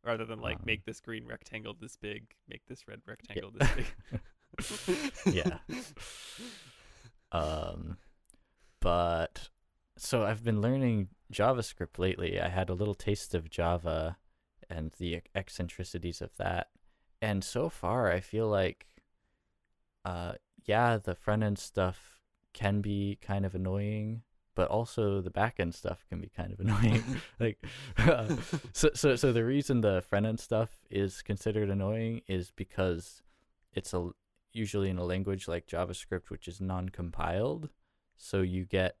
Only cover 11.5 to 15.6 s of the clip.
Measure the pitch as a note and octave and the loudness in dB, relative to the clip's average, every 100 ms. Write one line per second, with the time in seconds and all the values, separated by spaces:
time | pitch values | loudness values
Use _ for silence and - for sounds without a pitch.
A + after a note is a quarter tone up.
11.5 | B2+ G#2+ - E2+ - F#2 - F2 F2+ E2+ | 4 -2 -6 -8 0 0 0 -2 0 0
12.5 | F#2 F2+ F2+ G#2 G2+ - G#2 - F2 E2 | 0 0 0 0 0 0 -2 0 -4 -4
13.5 | - E2+ F2 E2 D#2+ D#2+ F2 _ _ _ | 0 2 2 0 -2 -2 -6 _ _ _
14.5 | _ - E2 D#2 - F2 E2+ - G2 F#2+ | _ -10 -8 -8 -4 -4 -4 -4 -6 -6
15.5 | - | -6